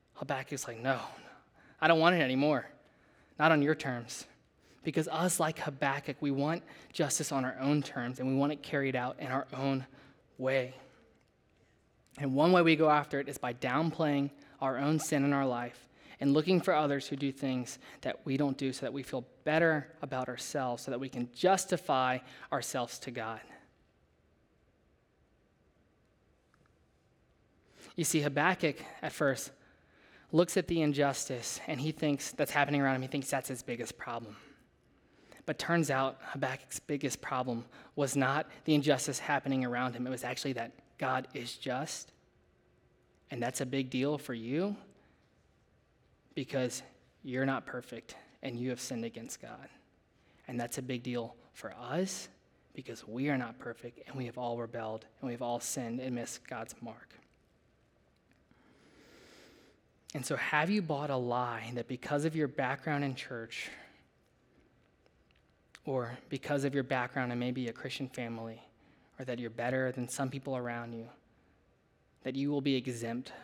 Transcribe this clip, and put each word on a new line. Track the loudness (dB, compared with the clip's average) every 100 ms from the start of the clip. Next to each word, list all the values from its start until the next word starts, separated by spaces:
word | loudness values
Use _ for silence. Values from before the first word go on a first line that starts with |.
| _
Habakkuk's | -10 -4 -4 -4 -8 -8
like, | -4
"No, | 0 0 -2 -12 -20 -20 _ _ -16 4
I | 6
don't | 8
want | 8 8
it |
anymore. | 6 6 6 4 0 -12 -20 _ _ _ _ 4
Not | 6
on | 8
your | 6 2
terms." | 0 -4 -6 -12 -14 -20 _ _ _ -10
Because | -2 0 0
us, | 2 2 2
like | 0 0
Habakkuk, | -6 0 0 0 -4 -2
we | 0
want | 2 2 0 -6 -20 -8
justice | -2 0 0 0
on | 0 0
our | 0
own | 2 2
terms, | 2 -4 -6 -2
and | 0
we | 2
want | 2
it | 0
carried | -2 0 2 0
out | -2 -4
in | -4
our | -4 -4
own | -2 0 0 -2 -14 -20 -20 _ -4
way. | 0 2 0 -6 -20 -20 -20 _ _ _ _ _ _ _ _ _ _ -4
And | 0 6
one | 8
way | 8
we | 8 8
go | 8
after | 6 4 -2
it | -4
is | -4
by | -6
downplaying | -2 0 2 2 2 2 2 0 -4 -18 -4
our | -2 0
own | 2 2
sin | 2 2
in | 4
our | 4 2
life | 0 -4 -10 -20 -20 -18 -2
and | 4
looking | 4 6 4
for | 6
others | 4 4 2 -2
who | -2
do | -2
things | -2 -2 -2 -4 -10 -16 -8
that | -6 -4 -2
we | 0
don't | 2 0
do | -2
so | -2
that | -4
we | -6
feel | -6 -6 -8 -6 2
better | 6 6 4 0 -8
about | -6 -4 -4
ourselves, | -6 -4 -2 0 -2
so | -4
that | -4
we | -4
can | -4 -6
justify | 4 6 6 4 0 2 4 4 2 -4 -16 -4
ourselves | -4 -2 -4 -4 -6
to | -8
God. | -6 -6 -8 -12 -20 -20 _ _ _ _ _ _ _ _ _ _ _ _ _ _ _ _ _ _ _ _ _ _ _ _ _ _ _ _ _ _ _ _ _ _ _ _ _ _ _ _ -20 -10 -2
You |
see, | 2 2
Habakkuk | 2 4 4 4 0 -2 -10 -8
at | -6
first | 0 0 0 -4 -14 -20 _ _ _ -20 -20 0
looks | 4 4 2
at | 0
the | 2
injustice | 2 2 2 0 -4 -6 -6 -8 -6
and | -4
he | -4
thinks | 0 0 0 -2
that's | -4 0
happening | 2 4 4
around | 4 2
him. |
He | -2
thinks | -6 -2
that's | -4 -4
his | -8
biggest | -6 -8 -8 -10
problem. | -8 -8 -10 -16 -20 -20 _ _ _ _ _ _ -20 -12 -6
But | -4
turns | 2 2 4
out | 2 0 -2 -8
Habakkuk's | -4 -4 -4 -10 -10
biggest | -4 -2 -2 -4
problem | -4 -2 0 -2 -6 -16 -10 -2
was | 0 4
not | 4 2 -2 -4
the | 4
injustice | 4 6 4 2 -4
happening | 0 0 2 0 2
around | 0 0
him. | -2 -4
It |
was | -4
actually | -6 -4 -4
that | -4 -6 -10 -18 -6
God | -2 0 -2
is | -8 -10 -8
just. | -4 -4 -4 -8 -12 -20 _ _ _ _ _ _ _ _ _ _ -10
And | -4
that's | -4 -2
a | -2
big | -2 0
deal | 0 0 0
for | -4
you | -6 -2 0 0 -2 -10 -20 -20 _ _ _ _ _ _ _ _ _ _ _ _
because | -6 -2 0 -2 -4 -12 -20 _ _
you're | -6 0 0
not | 0 -4
perfect | -10 -10 -14 -14 -18 -20 -12
and | -8 -4
you | -4
have | -4
sinned | -4 -4
against | -6 -8 -12 -14
God. | -14 -16 -18 -20 _ _ _ _ _ _ -8
And | -6
that's | -4 -6
a |
big | -6 -4
deal | -4 -4 -4 -10 -20
for | -14 -14
us | -12 -6 -2 -2 -4 -12 -18 _ _ _
because | -16 -14 -14 -10
we | -4 0
are | 0
not | -2 -8
perfect | -12 -10 -12 -16 -12
and | -8
we | -8
have | -6
all | -4 -4
rebelled | -6 -6 -6 -6 -10 -10
and | -8
we've | -4
all | -2 -2
sinned | -4 -4 -4 -4
and | -4 -4
missed | -6 -10 -10
God's | -10 -10 -12
mark. | -14 -14 -20 -20 _ _ _ _ _ _ _ _ _ _ _ _ _ _ _ _ -20 -20 -20 -20 -20 -20 -20 -20 -20 _ _ _ -12 -8
And | -4
so | -2
have | 2 2 4
you | 2
bought | 0 -2 0
a | 0
lie | 0 0 -2 -4 -6
that | -6 -6
because | -6 -2 0
of | 2
your | 0 -2
background | 0 -2 -2 -2 0
in | -2
church | -4 -8 -10 -10 -10 -10 -12 -20 -20 _ _ _ _ _ _ _ _ _ _ _ _ _ _ _ _ _ -12 -4
or | -2 -2 -8 -8
because | -6 0 0
of | 2
your | 0
background | 0 0 0 -2 -2
in | 0
maybe | -2 -2 -4
a |
Christian | -6 -8 -6 -8
family, | -6 -8 -6 -10 -12 -18 _ _ _ _ -12
or | -6
that | -6
you're | -6
better | -4 0 2 0
than | -2 -4
some | -4 -4
people | -4 -6 -4
around | -4 -6 -8
you, | -10 -12 -16 _ _ _ _ _ _ _ _ _ _
that | -6 -2
you | 0
will | 0
be | 2 2
exempt | 0 -4 -4 -4 -6 -14